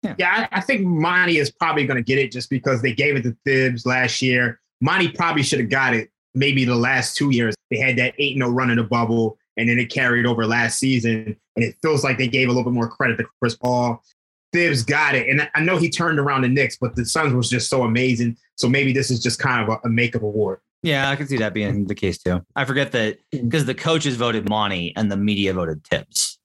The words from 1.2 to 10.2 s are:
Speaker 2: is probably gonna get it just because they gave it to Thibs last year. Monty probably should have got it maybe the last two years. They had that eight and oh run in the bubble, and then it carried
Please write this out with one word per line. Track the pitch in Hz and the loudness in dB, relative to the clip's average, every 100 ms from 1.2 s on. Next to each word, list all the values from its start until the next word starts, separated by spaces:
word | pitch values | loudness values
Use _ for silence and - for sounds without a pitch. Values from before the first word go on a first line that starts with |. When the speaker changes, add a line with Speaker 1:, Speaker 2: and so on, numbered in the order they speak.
| 180 165 | 4 2
Speaker 2:
is | 143 | 0
probably | - 170 151 135 | -2 0 0 0
gonna | 127 | 0
get | 113 131 | 0 0
it | 131 | 0
just | 120 - | -4 -4
because | 135 139 127 | -2 0 0
they | 123 | 0
gave | 110 139 | 0 0
it | 139 | 0
to | 120 113 - | -2 -4 0
Thibs | 135 131 120 123 | 2 2 0 -2
last | 127 127 - | 0 0 0
year. | 131 123 120 117 _ _ | 0 2 0 -2 _ _
Monty | 139 185 170 | 0 2 0
probably | - 170 156 | 0 -2 0
should | 135 143 | 0 0
have | 113 | 0
got | 135 131 | 0 2
it | 117 107 _ _ | 0 -4 _ _
maybe | 127 143 135 | -2 0 2
the | 123 | 2
last | 123 123 131 123 - | 2 2 0 -2 0
two | 143 | 2
years. | 123 117 104 _ | 2 2 -2 _
They | 110 | -2
had | 131 123 | 0 0
that | 127 - | -2 -2
eight | 143 | -4
and | 135 | -2
oh | 123 | 0
run | 123 127 | 0 2
in | 117 | 0
the | |
bubble, | 110 117 113 117 113 - _ - | 2 0 2 2 0 -2 _ -4
and | 117 | 0
then | 120 | 0
it | 117 | -2
carried | - 127 120 | -2 0 2